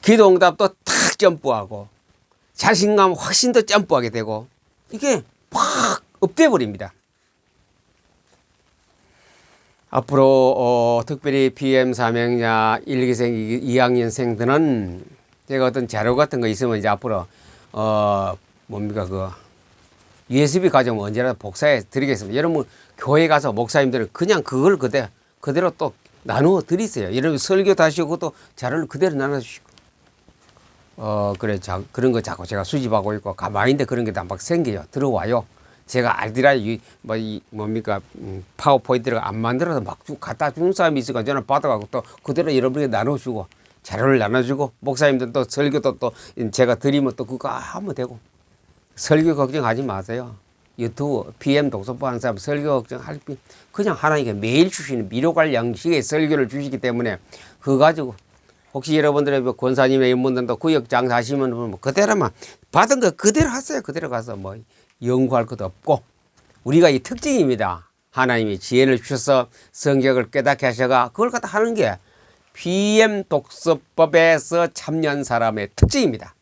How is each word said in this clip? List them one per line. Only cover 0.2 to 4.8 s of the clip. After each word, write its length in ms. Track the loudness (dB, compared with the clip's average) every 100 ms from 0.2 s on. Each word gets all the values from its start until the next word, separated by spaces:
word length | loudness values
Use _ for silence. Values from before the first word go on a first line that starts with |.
| 8 8 4 4 -2 -2
탁 340 | -2 0 0 4
점프하고 680 | 4 4 -2 -2 -4 -12 -16 _ _ _ _ _ _
자신감 600 | -2 2 2 4 4 4
확신도 480 | 2 -2 0 2 2
점프하게 480 | 4 2 2 0 0
되고 360 | -4 -6 -8 -10 _ _ _